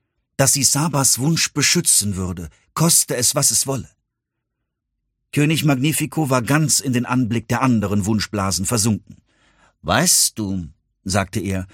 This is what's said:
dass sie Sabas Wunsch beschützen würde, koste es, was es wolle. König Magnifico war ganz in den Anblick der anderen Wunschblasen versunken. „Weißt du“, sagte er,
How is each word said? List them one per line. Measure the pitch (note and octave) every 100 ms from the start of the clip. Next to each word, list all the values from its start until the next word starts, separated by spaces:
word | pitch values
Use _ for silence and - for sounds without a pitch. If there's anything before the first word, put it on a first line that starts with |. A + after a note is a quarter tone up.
| _ _ _ -
dass | C3+
sie | C#3+
Sabas | B2 C#3 E3 C#3 C3 -
Wunsch | C#3+ E3 -
beschützen | D3 C3+ F3+ - - G2+ F#2
würde, | F#2 F2+ E2+ - _ -
koste | E3 - - B2+
es, | B2+
was | D3+ C#3
es | A#2 B2
wolle. | C3+ D#2 _ _ _ _ _ _ _ _ _ _ _ _ _ _
König | - D3 D3+ D3
Magnifico | C3 D3+ - D3+ - C#3+
war | C3
ganz | A2 D3 D3+ -
in | C#3
den | B2 A#2+
Anblick | B2+ A2+ A#2 -
der | A#2+
anderen | C3 A2+ G2 G#2 F#2+
Wunschblasen | A2 - G#2 F#2+ F2+ G2
versunken. | A#2+ A2+ G2+ - - _ _ _ _ _ _
„Weißt | - G#2+ F3 - - -
du“, | G2+ G2 D#2+ - _ _
sagte | F#2+ G2 F#2+ -
er, | F#2 F#2+ F#2+